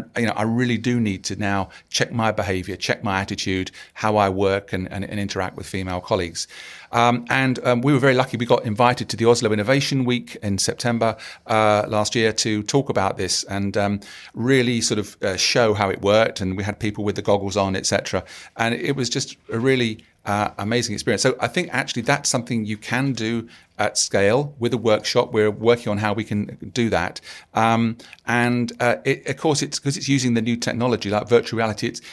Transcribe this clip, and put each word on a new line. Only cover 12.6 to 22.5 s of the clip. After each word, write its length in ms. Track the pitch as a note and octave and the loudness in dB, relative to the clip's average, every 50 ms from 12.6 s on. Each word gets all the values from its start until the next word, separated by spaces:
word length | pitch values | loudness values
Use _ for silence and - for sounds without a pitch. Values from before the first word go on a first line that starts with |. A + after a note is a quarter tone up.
| G#2 | -2
talk 240 | - - C#3+ C#3 - | 0 0 0 0 0
about 280 | - G#2 F#2+ G2 - | 0 0 0 0 0
this 280 | - G2 F2+ - - - | -2 -4 -2 -2 -4 -4
and, 320 | - G2+ G2 G2+ G2+ F#2+ | -4 -4 -2 -2 -2 0
um, 240 | G#2 G2+ G2+ G2+ G2+ G#2 - - - - - - | 0 0 0 0 -2 -6 -10 -18 -20 -20 -14 -8
really 460 | - A2+ B2 C#3 C3 B2 A#2 B2 A#2 | -4 0 4 4 4 4 2 2 0
sort 180 | A2 - A#2 G#2 | 0 0 0 -2
of, 180 | G2+ - - - - | -2 -6 -8 -6 -4
uh, 140 | G2+ F#2+ | -2 -2
show 360 | F2 - - - C3 A#2+ A2 G#2 | 0 0 0 2 4 4 4 4
how 140 | G2 G#2+ F#2+ | 4 2 2
it 140 | F#2+ - - | 0 0 2
worked. 380 | G2 G#2 A2 A2+ A#2 - - | 4 6 6 4 4 0 -2
And 160 | G2 F#2 F#2 | -4 -4 -2
we 80 | G2 G2 | -2 -4
had 140 | G#2 G#2 - | -4 -6 -4
people 260 | - G#2+ G2+ - G#2 | -4 -4 -4 -2 -4
with 120 | G#2 F#2+ | -4 -4
the 60 | G#2 G2+ | -2 0
goggles 340 | - G#2 G2+ F#2+ G2 F#2+ | 2 2 2 2 -2 0
on, 200 | G#2 G2 F#2+ F#2+ | 0 0 0 0
et 100 | - - | -2 -2
cetera. 380 | - G#2+ G2 - - - F#2+ - - - - - - - | 0 -2 -2 -2 -2 -4 -4 -6 -6 -12 -20 -20 -16 -6
And 180 | - A2+ A#2 A#2 | -4 -2 -2 -2
it 220 | - - - C#3 | -2 -2 -2 -2
was 120 | C#3 B2+ A#2 | -2 -2 -2
just 280 | - C#3 - - - - _ - - | -2 -4 -6 -6 -10 -16 _ -8 -6
a 60 | A2+ | -2
really, 400 | A#2 C3+ C3+ B2+ A#2+ A2+ G#2+ G#2 - _ _ _ _ | 2 2 2 2 2 -2 -2 -6 -12 _ _ _ _
uh, 240 | - G2+ G#2 G#2 - - - | -2 0 0 0 -2 -4 -6
amazing 360 | G2+ G#2 A#2 A#2+ A#2+ - G#2 | -4 -2 0 0 0 -2 -4
experience. 280 | - - - A2 G2 - | -4 -2 -2 0 2 2
So 140 | C3+ B2+ - | 2 2 2
I 60 | - | -2
think 220 | A#2 - F3+ F3+ - - | -2 -2 -4 -4 -2 -4
actually 300 | B2 - - - B2+ A2+ | -4 -4 -4 -6 -4 -2
that's 260 | - C#3+ C#3 C#3 - | 0 -2 0 0 -2
something 360 | - C3 A#2 - | -2 -2 -2 -2